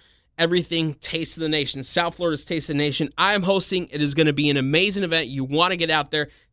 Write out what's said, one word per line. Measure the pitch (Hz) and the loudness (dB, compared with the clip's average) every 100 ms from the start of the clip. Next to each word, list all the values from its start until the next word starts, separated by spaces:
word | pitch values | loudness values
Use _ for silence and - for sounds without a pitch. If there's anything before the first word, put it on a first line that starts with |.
| _ _ _ - | _ _ _ 0
everything | 165 180 - 165 160 | 2 2 0 0 -2
Taste | 143 - 165 160 - | -4 -6 -6 -6 -4
of | |
the | 160 | -2
Nation, | 156 135 135 | 0 -2 -4
South | 131 - 170 165 | -4 -2 -2 -2
Florida's | 175 151 | -2 -2
Taste | - 165 135 | -4 -4 -2
of | |
the | 143 | 0
Nation. | 147 135 156 - | 0 0 -2 0
I | 185 | 2
am | 208 | 2
hosting. | 180 196 - 190 175 | 2 0 0 -2 -4
It | 147 | -2
is | 147 | -2
gonna | 143 156 | 2 2
be | 143 147 | 4 2
an | 143 | 2
amazing | 135 156 196 202 | 2 2 2 0
event. | 185 165 131 | 0 0 -2
You | 135 | -4
wanna | 131 143 180 180 | -2 2 2 2
get | 165 | 0
out | 156 147 | 0 0
there. | 156 147 - _ | -2 -4 -8 _